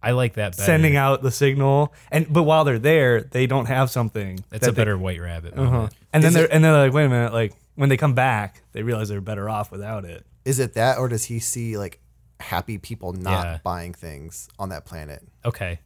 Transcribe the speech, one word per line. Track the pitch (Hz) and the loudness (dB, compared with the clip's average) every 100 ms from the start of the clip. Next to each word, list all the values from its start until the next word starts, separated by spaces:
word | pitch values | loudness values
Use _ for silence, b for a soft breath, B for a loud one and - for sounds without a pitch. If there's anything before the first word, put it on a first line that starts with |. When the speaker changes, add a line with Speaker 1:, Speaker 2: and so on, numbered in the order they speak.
Speaker 1:
I | 110 | 0
like | 123 123 | 0 0
that | - 104 87 | -2 -6 -2
better. | |
Speaker 2:
sending | 98 160 160 143 | 2 4 4 4
out | 139 135 | 4 2
the | 135 | 0
signal, | 117 139 135 135 139 147 b b | 2 2 2 2 4 2 b b
and, | 151 156 | -2 2
but | 151 | 2
while | 156 156 | 4 4
they're | 147 120 | 4 2
there, | 127 160 131 117 | 2 4 4 2
they | - 127 127 | 0 -2 0
don't | 135 117 | 0 0
have | 131 131 | 0 0
something | 127 117 110 98 92 - | 0 -4 -4 -8 -10 -12
Speaker 1:
That's | 107 | -2
Speaker 2:
that | 123 | -2
Speaker 1:
a | |
Speaker 2:
they | 113 | 2
Speaker 1:
better | 110 98 | 0 0
White | 92 87 | -4 -6
Rabbit | 87 85 82 | -8 -10 -10
Speaker 2:
Uh-huh. | - 131 | -2 0
Speaker 1:
moment. | 127 85 - _ | 2 -2 -8 _
Speaker 2:
And | 156 | 4
Speaker 3:
Is | 160 | 6
Speaker 2:
then | |
they're, | 170 160 | 6 4
Speaker 3:
it | |
Speaker 2:
and | 156 | 6
they're | 160 | 6
like, | 156 135 | 6 6
"Wait | 135 | 4
a | 147 | 2
minute," | 123 120 | 2 0
like, | 113 110 - _ - | 0 -4 -6 _ -2
when | 139 | 0
they | 135 | 2
come | 151 | 2
back, | 127 131 113 101 - _ | 2 2 0 -4 -12 _
they | 117 | -8
realize | 110 113 107 | -4 -4 -4
they're | 101 | -6
better | 95 104 101 | -8 -8 -6
off | 110 104 | -6 -8
without | 95 101 110 | -10 -10 -10
it. | 90 82 - _ | -12 -16 -20 _
Speaker 3:
Is | - 135 | -6 -2
it | 127 | -2
that, | - 117 127 | 0 0 0
or | 127 | -2
does | 113 | -4
he | - 117 | -6 -8
see, | - - 117 107 | -6 -8 -6 -6
like, | 101 - _ _ _ _ | -8 -12 _ _ _ _
happy | - 87 - 107 | -6 -6 -6 -12
people | - 113 90 | -12 -12 -10
not | 92 92 95 | -8 -4 -4
Speaker 1:
Yeah. | 87 80 | -4 -8
Speaker 3:
buying | 90 90 87 | -8 -8 -10
things | 85 85 73 78 - - _ | -14 -16 -16 -16 -18 -20 _
on | 98 | -12
that | 82 - | -12 -14
planet? | 82 76 71 - _ | -16 -16 -18 -20 _
Speaker 1:
Okay. | 120 - 92 85 | -8 -6 -8 -10